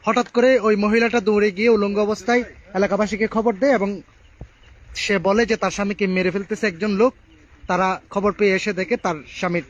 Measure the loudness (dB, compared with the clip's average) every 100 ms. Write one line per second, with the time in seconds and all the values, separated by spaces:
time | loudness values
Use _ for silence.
0 | 0 -2 0 2 4 4 4 2 2 2
1 | 2 0 2 2 2 2 2 4 2 0
2 | -2 -2 0 0 -2 -16 -8 -2 0 0
3 | -2 -2 -2 0 -2 0 2 2 0 -6
4 | -14 _ -20 _ -20 _ -20 -20 -16 -8
5 | -2 0 2 2 0 0 -2 -2 -4 -2
6 | -2 0 0 -2 -6 -4 -4 -4 -4 2
7 | 2 0 _ -20 _ -20 -4 0 0 -2
8 | _ -2 -2 0 0 0 -2 -6 -4 -2
9 | -2 -6 -10 -6 -4 -4 -6